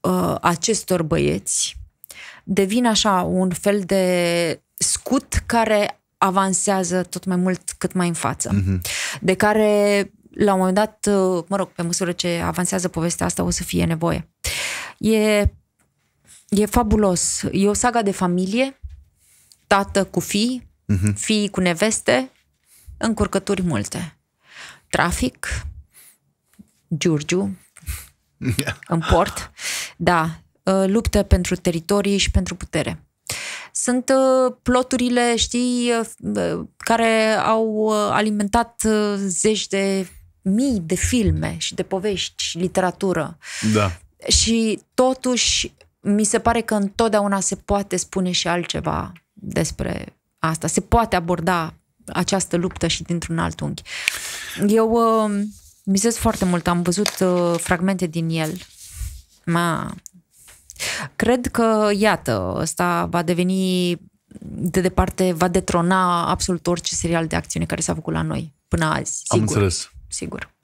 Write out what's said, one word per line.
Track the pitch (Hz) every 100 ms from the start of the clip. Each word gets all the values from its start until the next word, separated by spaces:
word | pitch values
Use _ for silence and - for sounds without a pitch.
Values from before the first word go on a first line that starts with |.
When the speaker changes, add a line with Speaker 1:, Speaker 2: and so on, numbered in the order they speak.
Speaker 1:
uh, | - 180 175 127
acestor | - 170 - 214 - 180
băieți | 160 160 143 175 - - - - - _ - - - -
devin | - 196 196 226 240
așa | 214 214 190
un | 180 180 185
fel | 175 202 202
de | 180 196 185 180 175 170 170 - _
scut | - - - - 269 - - -
care | 233 220 214 208 - _ _
avansează | 196 185 190 185 - 190 175 185
tot | 175 180
mai | 185 180
mult | 185 180 - -
cât | -
mai | 185 175
în |
față. | 165 123 - -
Speaker 2:
Mhm. | 101 95 92 87 - - -
Speaker 1:
De | 170
care, | 185 208 214 214 208 208 202 196 _ _
la | - 208
un | 190
moment | 185 185
dat, | 214 - -
uh, | 202 185 180 165
mă | 196
rog, | 180
pe | -
măsură | 170 170 175
ce | 175 180 170
avansează | 170 170 180 190 175
povestea | 165 165 - 175
asta, | -
o | 175
să | -
fie | 175 175
nevoie. | 170 160 170 156 - _ - - - - - -
E, | 214 220 214 208 202 - _ _ _ _ _ _ _ - _
e | 202 208
fabulos. | 240 220 214 202 175 - - -
E | - 196
o |
saga | 208 247 233
de | 202
familie, | 190 180 175 190 226 269 269 - - _ _ _ _ _ - _
tată | 202 196 196
cu | 190 -
fii, | - 202 233 254 - _
Speaker 2:
Mhm. | - 104 104
Speaker 1:
fii | 101 - 214 143
cu | -
neveste, | 180 170 214 214 - 240 262 _ _ _ _ - - -
încurcături | 220 220 202 196 190 202
multe. | 180 117 104 - 170 _ _ _ _ - - - _
Trafic, | - 170 - 156 - - - - - - - - _ _ _ _ _ - _ _ 156
Giurgiu, | 180 151 151 175 202 185 _ - - - - _ _ _
Speaker 2:
<laughs> | 123 110 143 - -
Speaker 1:
în | 170 156
port. | 180 190 - - - - - - -
Da, | 170 175 160 165 _ _
uh, | - 190 190
luptă | 208 - 208
pentru | 196 180 180 180
teritorii | - 165 165 202 202 202
și | -
pentru | 196 180
putere. | 180 - 160 147 165 _ _ - - - - -
Sunt, | - - 254 247 269 262 262 254
uh, | -
ploturile, | - 247 262 262 247 240 240 233
știi, | - 240 247 247 240 233
uh, | 226 - - 202
uh, | 175 165 160 _
care | - 233 226 226 220
au, | 214 - 220 226
uh, | 214 214 214 208
alimentat, | - 214 208 202 233 233 _ 220
uh, | 214 208 202
zeci | 196 175 220 214 -
de | 196 196 196 185 - - _
mii | 190 202 277 226
de | 160
filme | 180 - 254 196 156 160 165
și | -
de | 180
povești | 180 190 208 185 - -
și | - 165
literatură. | 185 190 185 175 196 170 143 175 - - 110
Speaker 2:
Da. | 107 101 87 - _ -
Speaker 1:
Și | - - 226 220 196 _
totuși, | - 254 262 254 240 - - - _ - _
mi | 196 202
se | 214 226
pare | 226 233
că | 226
întotdeauna | 214 196 - 226 208 202 196
se | 185 190
poate | - 202 202 180
spune | - - 180
și | 180 170
altceva | 175 165 160 156 156 - 180 _
despre | - - - 165 - - - - _ _ _
asta. | 160 160 -
Se | -
poate | 185 233 226 180
aborda | 170 175 165 180 160 - _ _ -
această | - 180 190 - 175
luptă | 175 - 165
și | -
dintr-un | 165 175 - 165
alt | 170 160
unghi. | 151 - - - - - - - - - 202
Eu, | 226 226
uh, | 233 226 226 214 202 208 - - _
misez | - 196 226 226
foarte | 226 214
mult, | 185 175 165
am | 175
văzut, | 175 175 208 -
uh, | 185 180 175 170
fragmente | - 175 185 190 175
din | 165 165
el. | 165 156 185 - - - - - - - _
Ma. | - 170 175 160 - - - 180 _ _ - - _ - - - - _
Cred | 220 247 247
că, | - 226 220 214 208
iată, | 214 180 - 110 92 -
ăsta | 165 - 180 170 175
va | 175
deveni, | 170 175 180 190 185 180 180 175 - _ _ - -
de | - 180 185
departe, | 180 - 185 - 185
va | 165 180
detrona | 180 180 175 170 190 180 175 165
absolut | 180 - 180 -
orice | 175 -
serial | - 170 165 165
de | 170
acțiune | - 156 160
care | -
s-a | 170
făcut | 165 160
la | 160
noi | 160 143 160 _ _
până | 170
azi. | 160 151 131 - -
Speaker 2:
Am | 117
Speaker 1:
Sigur. | 107 107
Speaker 2:
înțeles. | 101 90 - - -
Speaker 1:
Sigur. | - - - - _